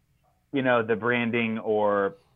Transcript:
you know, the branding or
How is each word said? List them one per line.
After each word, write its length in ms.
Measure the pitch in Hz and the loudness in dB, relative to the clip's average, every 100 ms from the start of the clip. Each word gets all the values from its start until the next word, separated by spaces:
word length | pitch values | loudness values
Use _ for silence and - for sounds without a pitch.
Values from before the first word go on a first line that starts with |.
| _ _ _ _ _ | _ _ _ _ _
you 100 | 139 | -2
know, 200 | 131 120 | 2 2
the 140 | 110 107 | 2 0
branding 600 | 117 120 117 120 113 110 | 0 0 0 0 -2 -4
or 580 | 113 107 104 101 98 - _ | -2 0 2 2 0 -4 _